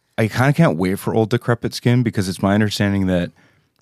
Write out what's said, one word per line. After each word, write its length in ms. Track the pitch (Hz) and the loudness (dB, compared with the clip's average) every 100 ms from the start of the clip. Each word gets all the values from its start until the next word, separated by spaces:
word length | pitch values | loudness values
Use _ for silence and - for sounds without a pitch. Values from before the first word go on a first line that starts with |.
| _ - | _ -4
I 100 | 110 | -2
kinda 240 | - 127 | 2 2
can't 240 | - 165 80 | 4 2 2
wait 220 | 92 98 | -2 -2
for 160 | - | -2
old, 160 | 101 110 | 0 0
decrepit 420 | 120 - 120 117 | -2 -2 -2 -4
skin, 300 | - 120 123 | -4 0 2
because 260 | 113 107 95 | 0 -2 -4
it's 140 | 85 | -2
my 100 | 98 | 0
understanding 520 | 104 104 - 101 98 95 | 2 0 0 -2 0 0
that, 240 | 90 87 _ _ _ _ _ | 0 -2 _ _ _ _ _